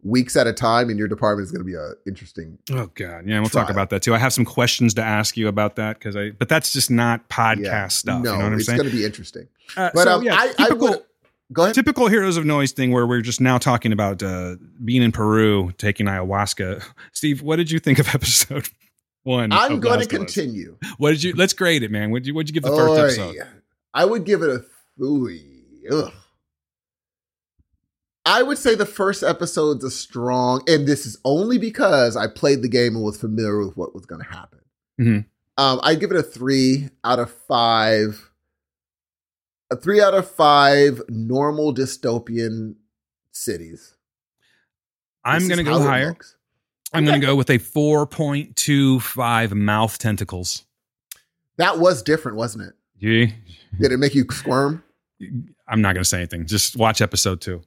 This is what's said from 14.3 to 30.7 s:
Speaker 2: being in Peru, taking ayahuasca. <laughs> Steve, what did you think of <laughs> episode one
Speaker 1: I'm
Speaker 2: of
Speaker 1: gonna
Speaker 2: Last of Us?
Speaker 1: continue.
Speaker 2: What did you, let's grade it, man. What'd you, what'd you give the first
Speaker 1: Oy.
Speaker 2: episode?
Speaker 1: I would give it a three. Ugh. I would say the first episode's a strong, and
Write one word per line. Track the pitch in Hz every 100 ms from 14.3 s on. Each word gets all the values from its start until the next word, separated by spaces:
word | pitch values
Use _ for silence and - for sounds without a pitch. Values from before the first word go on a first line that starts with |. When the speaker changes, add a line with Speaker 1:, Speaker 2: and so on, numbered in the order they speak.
| 92 90 90 - -
Speaker 2:
being | 117 127
in | 120
Peru, | 110 107 110 110 101 90 90
taking | 104 104 101
ayahuasca. | 95 92 98 101 - 92 - - _
<laughs> | -
Steve, | - 151 143
what | 143 160
did | 170
you | 160
think | - 127
of | 139
<laughs> | 135
episode | - - - 143 - _ _ _ _ _
one | - 127 113
Speaker 1:
I'm | 170 247
Speaker 2:
of | 294
Speaker 1:
gonna | - 240
Speaker 2:
Last | 233
of | -
Us? | 190
Speaker 1:
continue. | 202 147 107 85 - - -
Speaker 2:
What | 147
did | 156
you, | 170 -
let's | 196
grade | - 180 160
it, | 110
man. | 107 107
What'd | 117 127
you, |
what'd | 151 156
you | 156
give |
the | 127 147
first | 156 156
Speaker 1:
Oy. |
Speaker 2:
episode? | 147 120 92 76 - - _ _ _
Speaker 1:
I | 135 180
would | 226 180
give | 196
it | 160
a | 123 - _ _ _
three. | 131 147 120 85 71 67 _ - 69
Ugh. | 147 - - _ _ _ _ _ _ _ _ _ _ _ _ _ _ _ _ _ _ _ _ 160
I | 208
would | 254 285
say | 269 220
the | 202
first | - 196 196
episode's | - 170 170 - 151 139
a | 127
strong, | - - 123 123 127 123 127
and | 151